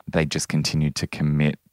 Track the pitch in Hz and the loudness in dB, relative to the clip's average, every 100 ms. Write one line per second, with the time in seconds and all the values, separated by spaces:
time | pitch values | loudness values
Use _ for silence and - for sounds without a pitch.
0 | - 87 76 - - 76 73 78 76 - | -4 -2 0 -2 -2 -2 0 0 0 -2
1 | 78 - 76 73 73 - _ | -6 -2 0 2 2 0 _